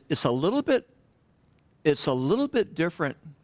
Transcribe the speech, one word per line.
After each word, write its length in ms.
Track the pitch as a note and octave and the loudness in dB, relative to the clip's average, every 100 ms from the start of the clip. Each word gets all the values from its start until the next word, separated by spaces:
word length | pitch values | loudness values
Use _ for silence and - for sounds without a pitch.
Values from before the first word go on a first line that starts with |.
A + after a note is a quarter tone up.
| - | -4
it's 160 | D3 | -2
a 80 | C3+ | 0
little 300 | B2+ E3 C#4 | 0 0 0
bit, 260 | D4+ B3+ - _ _ _ _ _ _ _ _ _ | 2 0 0 _ _ _ _ _ _ _ _ _
it's 220 | D#3 C#3+ D3 | 0 0 0
a 80 | |
little 340 | B2+ C3+ A3+ C#4+ | 0 0 0 0
bit 280 | A#3+ D3+ D#3 | 0 -2 -2
different 420 | E3+ - C#3+ - D#3 - | -4 -2 -6 -6 -18 -20